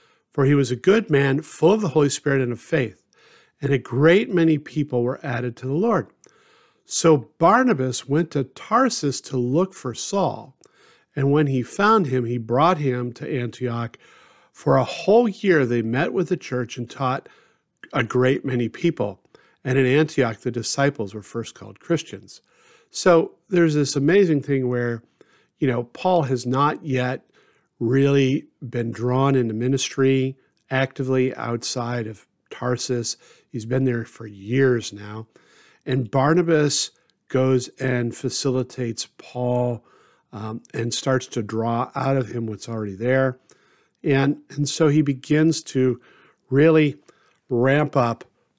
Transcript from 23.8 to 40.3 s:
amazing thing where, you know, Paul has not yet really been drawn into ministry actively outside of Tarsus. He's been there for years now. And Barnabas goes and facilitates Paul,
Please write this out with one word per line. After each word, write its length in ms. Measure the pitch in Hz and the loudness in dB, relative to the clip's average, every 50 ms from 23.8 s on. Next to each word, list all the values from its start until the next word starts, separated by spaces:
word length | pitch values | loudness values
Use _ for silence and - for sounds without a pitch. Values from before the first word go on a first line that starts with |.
| 143 131 - | 0 0 0
amazing 480 | 143 139 151 180 208 196 165 151 139 - | 0 2 4 4 4 4 4 2 0 0
thing 260 | 143 143 135 127 123 | -2 -2 -2 0 -2
where, 360 | 123 123 120 120 117 113 - _ _ _ _ _ _ _ _ _ _ - | -2 -2 -2 -2 -4 -6 -10 _ _ _ _ _ _ _ _ _ _ -4
you 100 | 156 131 | -2 -2
know, 160 | 120 120 117 | 0 -2 -4
Paul 400 | - - - - 185 180 170 147 | -8 -8 -4 0 2 2 2 2
has 220 | 123 135 120 - | 0 -2 -4 -2
not 380 | 120 127 135 143 151 - - 175 | -2 0 2 2 0 0 -2 -6
yet 400 | 151 131 123 127 123 131 - _ _ _ _ _ _ _ _ _ _ _ - | -4 -2 -2 -2 -2 -4 -6 _ _ _ _ _ _ _ _ _ _ _ -4
really 720 | 120 113 127 135 139 139 139 139 135 131 135 160 - _ _ - | -2 0 2 4 4 4 4 4 4 2 0 -2 -4 _ _ -16
been 300 | - 117 - 120 117 113 | -14 -8 -6 -6 -4 -4
drawn 460 | - 107 117 123 123 131 135 139 139 | -6 -4 -2 0 0 2 2 2 2
into 180 | 131 120 113 110 | 2 0 0 -2
ministry 800 | 113 123 131 139 127 - - - 143 135 135 131 135 131 131 131 _ _ _ _ _ _ - | -2 -2 -2 -2 -2 -2 -4 -2 0 2 2 2 2 0 -4 -6 _ _ _ _ _ _ -6
actively 640 | 131 131 135 131 - - 131 127 131 131 127 127 - | -2 -2 -2 -2 -4 -6 -4 -2 0 0 0 0 -2
outside 680 | - 117 117 117 117 - - - 131 120 117 123 123 110 110 | -6 -6 -6 -6 -6 -6 -6 -8 -6 -6 -6 -6 -6 -6 -8
of 180 | 107 - _ _ _ _ _ - | -10 -16 _ _ _ _ _ -20
Tarsus. 640 | - - 123 127 123 117 - - 123 120 113 - - - _ - - _ _ _ | -12 -6 -4 -2 -2 -2 -2 -4 -4 -4 -4 -6 -8 -10 _ -20 -20 _ _ _
He's 180 | - 120 107 | -12 -10 -6
been 180 | 113 127 131 135 | -4 -2 0 0
there 200 | 131 120 117 113 | 0 0 -2 -6
for 220 | - - - 113 | -8 -14 -18 -18
years 680 | 107 104 98 98 104 123 135 135 131 123 117 104 - 101 | -18 -18 -14 -8 -4 0 2 4 4 2 0 -2 -8 -12
now. 360 | 104 104 104 107 110 113 - _ _ _ _ _ _ _ _ _ _ - | -14 -14 -14 -14 -14 -14 -16 _ _ _ _ _ _ _ _ _ _ -8
And 240 | 143 123 131 123 104 | -4 -4 -4 -4 -2
Barnabas 840 | - 135 131 147 165 175 175 165 160 151 147 143 - - - - _ _ _ _ _ _ _ | 0 0 2 4 4 2 2 2 2 2 2 2 0 -2 -4 -6 _ _ _ _ _ _ _
goes 400 | - - 131 131 131 131 127 123 - - - | -4 0 0 2 4 2 2 0 -2 -10 -6
and 340 | 131 131 127 123 120 120 107 | -4 -2 -2 -2 -4 -4 -6
facilitates 920 | - - 127 - - - 139 123 131 123 - - - 123 117 113 - - - _ - | -6 -8 -8 -6 -4 -4 -2 -2 -2 -4 -6 -6 -8 -6 -6 -6 -8 -12 -14 _ -20
Paul, 640 | - - - 123 123 123 123 123 123 123 117 107 _ _ _ _ _ _ _ _ _ _ | -20 -14 -8 -4 -2 -2 0 0 0 -2 -4 -6 _ _ _ _ _ _ _ _ _ _